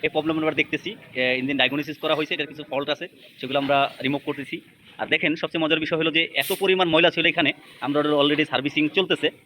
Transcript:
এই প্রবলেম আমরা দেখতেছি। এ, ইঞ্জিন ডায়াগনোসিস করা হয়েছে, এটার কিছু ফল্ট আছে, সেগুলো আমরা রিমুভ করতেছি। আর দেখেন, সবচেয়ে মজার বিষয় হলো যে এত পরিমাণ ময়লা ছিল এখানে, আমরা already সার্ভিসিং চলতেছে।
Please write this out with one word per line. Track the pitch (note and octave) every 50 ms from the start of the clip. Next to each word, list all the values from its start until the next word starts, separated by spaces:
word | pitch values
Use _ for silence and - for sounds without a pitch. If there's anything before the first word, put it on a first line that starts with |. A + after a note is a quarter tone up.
| -
এই | D#3
প্রবলেম | - D#3 D3+ D#3 D#3+ D#3+
আমরা | D#3 D#3
দেখতেছি। | D3+ C#3 D3+ - - D3 - E3 G#3+ - - - -
এ, | C3 B2+ B2+ B2+ C3
ইঞ্জিন | B2+ C3+ C#3+
ডায়াগনোসিস | C3+ B2+ C3 C3+ D3 D3 D3+ D3+ -
করা | - D#3 D#3+
হয়েছে, | D3 D#3 - G#3
এটার | D3+ D3+
কিছু | C#3+ - C#3 D3
ফল্ট | - - C3+ C#3+ C#3+
আছে, | D3 - E3+ - - - - - - -
সেগুলো | - B2+ C3+ C#3
আমরা | C#3 C3+ C#3 C#3 C#3 - - - C3
রিমুভ | C3 C#3+ C#3+ -
করতেছি। | - C#3+ - C#3 - - F3+ - - - _ - - - -
আর | -
দেখেন, | - - D#3+ - D#3+ D#3
সবচেয়ে | E3+ - E3+ - E3+ D#3+
মজার | D#3 E3 D#3+
বিষয় | D#3 D#3 F3 D#3
হলো | D#3+ D#3+
যে | D3 D#3+ E3 - -
এত | - C3+ - G3 F#3
পরিমাণ | F#3+ G3 F#3+ F#3 F#3 E3+
ময়লা | D#3+ D#3 E3+ F3
ছিল | D#3+ - D#3+
এখানে, | E3+ D#3 E3+ E3 C3+ - - - - - -
আমরা | - B2+ C#3+ D3
already | D3 D3+ D3+ D3 C#3+ D3 D3+ D3 D3+
সার্ভিসিং | D3 - B2 C#3 C#3+ - D#3 D3+ D3
চলতেছে। | - G3 F#3 E3+ F3 - - D3+ D3+ - _